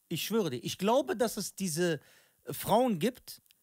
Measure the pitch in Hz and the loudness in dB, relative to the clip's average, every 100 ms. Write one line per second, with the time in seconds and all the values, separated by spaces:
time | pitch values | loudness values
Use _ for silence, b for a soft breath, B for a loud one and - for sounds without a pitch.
0 | - 160 - 220 170 123 156 - 196 254 | -8 -6 -2 0 0 -2 -6 -2 2 2
1 | 311 233 226 - 180 - 190 151 175 147 | 2 0 -2 -2 -8 -4 -4 0 0 0
2 | b b b b - 147 - 208 254 175 | b b b b -12 -8 2 4 4 2
3 | 202 254 - - _ _ | 0 -2 -16 -20 _ _